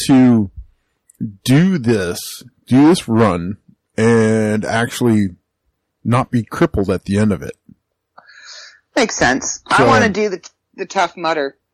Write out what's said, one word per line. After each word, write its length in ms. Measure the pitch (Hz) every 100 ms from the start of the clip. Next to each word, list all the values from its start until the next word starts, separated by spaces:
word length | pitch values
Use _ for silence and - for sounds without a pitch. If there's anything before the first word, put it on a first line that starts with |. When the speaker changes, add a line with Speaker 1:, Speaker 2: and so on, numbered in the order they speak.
| -
Speaker 1:
to 420 | 131 127 117 98 - - _ _ _ _ - 113 98
do 340 | - 139 185 180
this, 420 | 117 110 87 - - - - _ -
do 200 | 127 151
this 200 | 180 -
run, 480 | 113 110 87 90 - _ _ _ -
and 680 | 113 117 110 110 107 107
actually 680 | - 113 117 - 123 107 98 87 _ _ _ _ _ _
not 260 | 110 123 135
be 120 | 123
crippled 460 | 107 - 170 - 95
at 140 | 90
the 140 | - 101
end 140 | 107
of 100 | 87
it. 140 | 65 - _ - _ _ _ - _ - - - - _ _ 285
Speaker 2:
Makes 200 | 226 -
sense. 460 | 131 127 - - -
I 120 | 202
Speaker 1:
So 80 | 226
Speaker 2:
wanna 220 | 254 226
do 200 | 202 214
the, 200 | 180 - _ _
the 120 | - 185
Tough 300 | 196 170 -
Mudder. 400 | 160 160 139 _ _